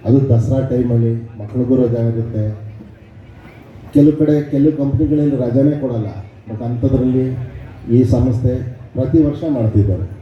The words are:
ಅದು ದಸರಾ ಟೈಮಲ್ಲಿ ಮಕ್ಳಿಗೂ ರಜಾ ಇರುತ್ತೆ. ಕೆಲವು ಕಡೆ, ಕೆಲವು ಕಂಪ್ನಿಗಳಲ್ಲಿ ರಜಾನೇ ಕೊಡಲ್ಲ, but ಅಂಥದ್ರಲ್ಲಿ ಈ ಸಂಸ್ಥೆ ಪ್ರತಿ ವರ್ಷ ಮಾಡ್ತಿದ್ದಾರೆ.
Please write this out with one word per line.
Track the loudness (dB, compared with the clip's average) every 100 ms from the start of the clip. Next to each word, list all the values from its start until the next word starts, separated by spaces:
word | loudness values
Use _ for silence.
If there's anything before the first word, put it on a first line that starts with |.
ಅದು | 4 2 4
ದಸರಾ | 2 2 0 0
ಟೈಮಲ್ಲಿ | -2 0 0 0 -2 -8 -14
ಮಕ್ಳಿಗೂ | -8 -4 0 2
ರಜಾ | 2 0
ಇರುತ್ತೆ. | -2 -2 -4 -4 -4 -6 -14 -16 -20 -20 -20 -20 -20 -20 -20 -20 -20 -20 -2
ಕೆಲವು | 4 4 4
ಕಡೆ, | 2 2 0
ಕೆಲವು | 2 2
ಕಂಪ್ನಿಗಳಲ್ಲಿ | 2 -2 0 2 2 0 0
ರಜಾನೇ | 0 2 2 0
ಕೊಡಲ್ಲ, | -4 -4 -6 -8 -16 -20 -12
but | -8
ಅಂಥದ್ರಲ್ಲಿ | -6 -2 0 2 2 0 -2 -6 -10 -14 -18 -16 2 2
ಈ |
ಸಂಸ್ಥೆ | 4 2 2 0 0 -2 -6 -12 -10
ಪ್ರತಿ | -4 2 4
ವರ್ಷ | 2 0 -4
ಮಾಡ್ತಿದ್ದಾರೆ. | 0 2 2 0 -2 -6 -10